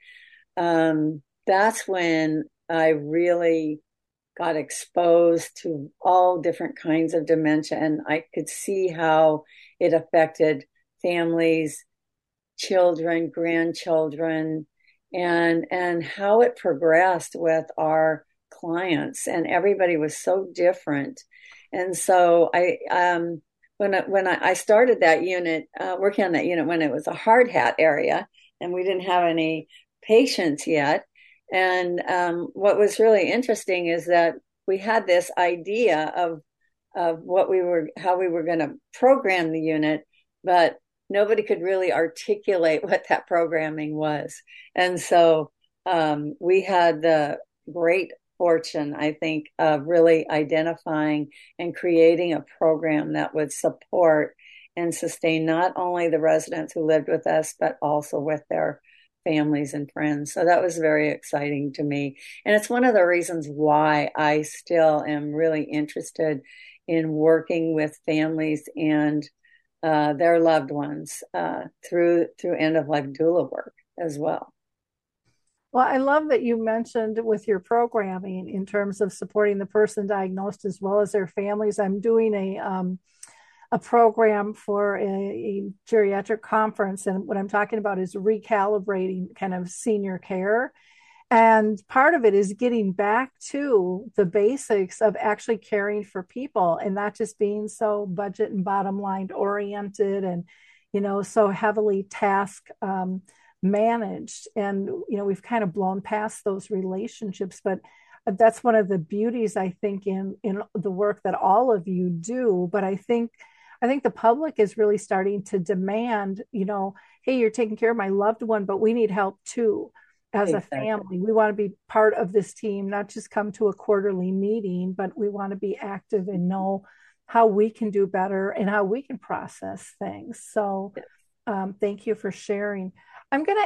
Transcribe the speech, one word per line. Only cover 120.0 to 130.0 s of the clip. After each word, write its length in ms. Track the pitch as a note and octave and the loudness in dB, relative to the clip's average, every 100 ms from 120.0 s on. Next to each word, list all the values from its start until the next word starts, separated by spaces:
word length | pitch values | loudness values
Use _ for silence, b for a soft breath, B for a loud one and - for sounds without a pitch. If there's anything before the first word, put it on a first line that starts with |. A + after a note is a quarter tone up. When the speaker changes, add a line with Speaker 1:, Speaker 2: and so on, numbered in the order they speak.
| b b _ | b b _
Speaker 2:
As 180 | G3+ G3+ | -2 0
Speaker 1:
Exactly. 280 | D#3+ - C3+ | 0 -4 -6
Speaker 2:
a 40 | |
family, 360 | G#3+ G#3+ F#3+ F3+ | -4 -4 -6 -4
we 140 | G3+ | 0
wanna 220 | A3 G#3+ | 2 2
be 180 | G#3 G#3 - - | 0 -4 -8 -4
part 240 | A3 A3 | 4 4
of 160 | - F#3+ | 4 0
this 220 | G#3 F#3 | 0 -2
team, 380 | - A3 G3+ G3 | -4 -8 -6 -4
not 180 | G3+ G3+ | -6 -6
just 220 | - - | -10 -8
come 220 | - G#3 | -6 -4
to 160 | F3+ G#3+ | 0 -2
a 60 | |
quarterly 580 | F#3+ - G3+ G3+ F#3+ F3+ | 0 0 0 0 -2 -2
meeting, 600 | F#3+ G3+ A3+ G3+ F3+ F#3 | -2 0 -2 -2 -4 -4
but 240 | F#3 F#3+ - | -6 -6 -4
we 120 | G#3 | -6
wanna 260 | G3+ G3 G3 | -4 -8 -6
be 200 | G3+ G3+ | -6 -8
active 520 | G#3 G3 - G#3 F#3 | -10 -12 -6 -4 -4
and 180 | F#3+ F3+ | -4 -2
know 380 | F#3+ F#3+ G3 - b b b - | -2 -2 -4 -8 b b b -2
how 200 | A#3 A3+ | 4 4
we 240 | G3 G#3+ | 4 0
can 200 | - G#3+ | 0 -4
do 160 | G3+ G3 | -2 -2
better 440 | F#3+ F#3+ G3 F#3+ | -2 -2 -2 -4
and 180 | - G3 | -2 -2
how 160 | G#3 | 0
we 160 | G3 A3+ | 0 -2
can 180 | C#4+ A#3 | -6 -14
process 760 | - - F#3 - - F#3+ - | -10 -10 -10 -14 -14 -14 -16
things." 480 | - | -12